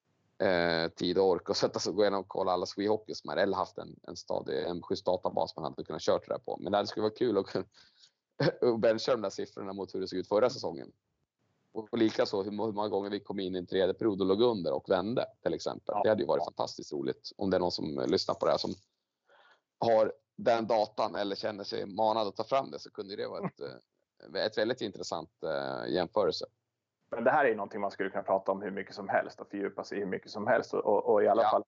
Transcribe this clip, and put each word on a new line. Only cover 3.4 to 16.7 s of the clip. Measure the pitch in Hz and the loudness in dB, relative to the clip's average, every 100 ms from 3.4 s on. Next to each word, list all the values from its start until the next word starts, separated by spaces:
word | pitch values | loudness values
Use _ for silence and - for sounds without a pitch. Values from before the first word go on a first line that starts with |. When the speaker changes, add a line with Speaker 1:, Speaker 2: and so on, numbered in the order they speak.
| 98 92 | 2 2
Speaker 1:
haft | 87 85 | -2 -6
en, | 82 - | -12 -14
en | - 90 | -14 -12
stadig, | - - - 69 | -6 -4 -2 -2
en | 82 87 | -2 -4
schysst | - 95 - | -4 -2 0
databas | 90 92 - - - | 0 0 -2 -4 -4
man | 73 | -6
hade | 67 | -8
kunnat | - 80 | -8 -4
kört | - 92 - | 0 0 0
det | |
där | - | -6
på. | - - | -6 -6
Men | 92 | -2
det | 104 104 | 0 0
skulle | - | -2
vara | 107 | -2
kul | - 123 98 | 0 2 2
att, | - 104 | 0 -4
<laughs> | - _ - _ - _ _ - 143 - | -6 _ -20 _ -20 _ _ -2 0 2
att | 123 117 | 2 4
bencha | 113 113 - | 4 4 2
de | 120 | 0
där | 101 | -2
siffrorna | - 98 - 98 | -6 -8 -8 -8
mot | 98 95 95 | -6 -6 -6
hur | |
det | 95 | -4
såg | 92 | -4
ut | - | 0
förra | 104 120 | 4 4
säsongen. | 123 113 76 - _ _ _ _ _ _ _ _ | 2 -6 -8 -12 _ _ _ _ _ _ _ _
Och, | 104 107 | -12 -4
och | 117 | 2
likaså | 110 - 120 101 | 4 4 0 0
hur, | 101 | -2
hur | 104 110 | -2 -2
många | 101 107 | -2 -2
gånger | 98 101 | -2 -2
vi | 101 | -4
kom | - 98 | -6 -4
in | 92 92 | -4 -4
i | |
en | 90 | -2
tredje | 95 92 | 2 2
period | 92 117 95 | 2 0 2
och | 95 | 4
låg | 98 | 4
under | 123 104 80 | 4 2 0
och | 69 - | -2 2
vände, | 92 104 131 - - | 0 2 -2 -4 -4
till | 85 | -4
exempel. | 80 - 60 - 104 | -2 -4 -6 -4 0
Speaker 2:
Ja. | |
Speaker 1:
Det | 110 | 2
hade | 107 | 4
ju | 76 | 2
varit | 76 85 | 0 0
fantastiskt | - - | -4 -6